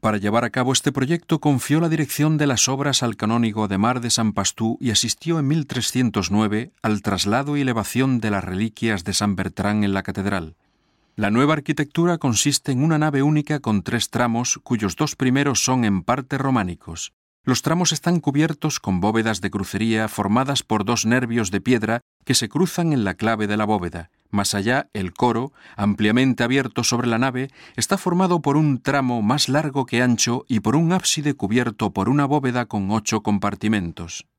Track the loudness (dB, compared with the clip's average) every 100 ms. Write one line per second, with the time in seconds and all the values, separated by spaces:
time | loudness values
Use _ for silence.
0 | 0 0 0 0 0 -2 0 0 0 -2
1 | -2 -2 _ 0 2 0 2 0 2 0
2 | -2 0 0 2 2 2 0 0 0 0
3 | -2 -2 0 2 0 0 -2 2 0 0
4 | -2 0 0 0 -4 -2 -2 -2 -2 0
5 | -2 -4 -2 -2 0 0 -2 -4 -2 0
6 | 2 0 0 2 2 0 -6 _ -2 -2
7 | 0 -2 0 0 0 0 0 0 -2 0
8 | 2 2 0 -2 -2 -4 -4 -2 -2 -2
9 | -2 -2 0 0 -4 -2 -2 0 0 -2
10 | -4 -4 -2 -4 -6 -16 _ _ _ _
11 | _ -4 0 2 2 2 -2 -4 -2 0
12 | 0 2 0 0 0 0 -2 0 2 2
13 | 2 2 2 2 0 -4 0 -2 0 -4
14 | -2 0 0 0 -2 -6 -2 -2 -2 -2
15 | -4 0 0 2 2 0 0 0 2 0
16 | 0 -2 -2 -4 0 0 0 -6 -12 -12
17 | -12 _ _ _ -2 0 0 0 0 0
18 | 0 0 2 0 0 0 -4 -4 -2 0
19 | 2 2 0 -2 -4 -4 -4 -2 0 0
20 | -2 -2 0 2 2 -2 -2 -2 0 -2
21 | 2 0 0 -2 -2 -2 2 2 2 -4
22 | _ _ -2 -2 0 0 0 0 0 2
23 | 0 0 0 0 0 0 0 0 -2 -8
24 | -14 _ _ -2 -2 -2 0 0 -2 -6
25 | -8 0 0 0 -4 _ -20 -2 0 2
26 | 4 4 2 2 0 0 0 -2 -2 0
27 | 0 0 0 -2 -8 -10 -14 -8 -2 -2
28 | 0 0 2 2 2 2 4 2 0 0
29 | 0 0 2 2 2 0 0 -4 -2 2
30 | 2 2 0 -2 -2 0 2 2 4 2
31 | 0 -2 -2 -2 0 2 0 -2 -2 0
32 | 2 2 2 2 0 -2 -2 -4 0 -2
33 | 0 -2 0 0 0 -2 0 0 -2 -8
34 | -12 -14 -18